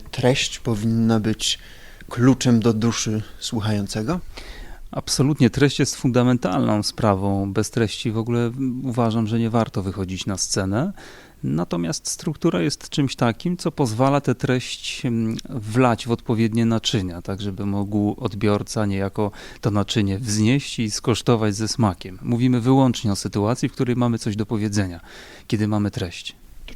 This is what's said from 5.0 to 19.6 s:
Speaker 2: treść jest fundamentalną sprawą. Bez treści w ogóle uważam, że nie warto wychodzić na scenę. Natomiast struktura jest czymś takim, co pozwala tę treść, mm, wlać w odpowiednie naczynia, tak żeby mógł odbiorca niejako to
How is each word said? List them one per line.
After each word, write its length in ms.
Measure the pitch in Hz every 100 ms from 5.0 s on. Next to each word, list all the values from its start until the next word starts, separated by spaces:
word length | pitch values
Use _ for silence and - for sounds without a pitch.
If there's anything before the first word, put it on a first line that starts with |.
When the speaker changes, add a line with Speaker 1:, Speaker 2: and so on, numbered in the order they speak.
| - - 135 151 -
Speaker 2:
treść 280 | - 143 -
jest 180 | 139 -
fundamentalną 840 | 135 120 123 123 - 110 117 107
sprawą. 680 | - - 110 95 98 98 98
Bez 180 | 104 104
treści 400 | 120 110 - 117
w 80 | 110
ogóle 340 | 113 120 117 127 131 123
uważam, 440 | 131 120 113 113 107
że 120 | 117
nie 120 | 113
warto 320 | 117 110 107
wychodzić 440 | 95 95 92 92 98
na 120 | 92
scenę. 540 | - 110 95 107 190 - - - - -
Natomiast 680 | 131 151 175 170 170 - -
struktura 520 | - 175 - 165 180
jest 280 | 156 - -
czymś 280 | - 135 -
takim, 400 | 120 107 175 175
co 160 | 170
pozwala 480 | - 127 110 135 143
tę 140 | 139
treść, 720 | 120 143 127 - - - - 127
mm, 300 | 117 113 113 -
wlać 580 | 135 104 117 123 110 117
w 40 |
odpowiednie 540 | 117 - 113 113 117
naczynia, 580 | 113 113 - 110 92 85
tak 180 | 92 98
żeby 260 | 101 95 101
mógł 480 | 101 101 104 104 -
odbiorca 680 | 117 101 104 104 - 113 101
niejako 440 | 98 98 - 104 - -
to 100 | -